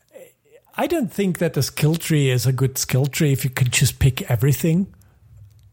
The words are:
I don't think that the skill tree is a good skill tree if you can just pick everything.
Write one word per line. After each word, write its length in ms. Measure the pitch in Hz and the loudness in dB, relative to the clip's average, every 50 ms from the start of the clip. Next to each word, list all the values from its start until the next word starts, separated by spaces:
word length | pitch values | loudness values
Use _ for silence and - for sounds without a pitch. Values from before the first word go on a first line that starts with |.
| _ _ - - - - _ _ _ _ _ - _ _ - | _ _ -20 -20 -20 -20 _ _ _ _ _ -20 _ _ -6
I 100 | - 254 | -4 -2
don't 240 | 359 349 330 240 151 | -2 0 -2 -2 -2
think 260 | - - 202 185 156 | -2 -2 -2 -2 0
that 160 | - 175 156 - | -2 -2 -2 0
the 100 | 151 123 | -2 -4
skill 320 | - - - - 151 165 | -4 -2 0 0 0 0
tree 340 | 160 - - 160 147 143 131 | 0 -2 0 0 2 2 2
is 160 | 127 123 - | 2 0 0
a 60 | 135 | 0
good 260 | 131 120 135 127 - | 0 0 0 -2 -2
skill 280 | - - - - 127 143 | -4 -4 -2 0 0 0
tree 260 | 139 - - 165 143 | 0 0 0 0 0
if 140 | 139 127 - | 0 0 -2
you 40 | 131 | -4
can 200 | - - 127 123 | -2 0 0 0
just 280 | - - 143 - - | 2 2 0 0 0
pick 320 | - - 135 - - 202 - | 2 0 0 2 0 -2 -2
everything. 640 | 123 107 131 147 131 - - 165 160 180 202 - - - - _ _ _ _ - - - - - - - - - | 0 0 2 2 2 2 2 2 2 2 0 -2 -8 -20 -20 _ _ _ _ -20 -20 -20 -20 -20 -20 -20 -20 -20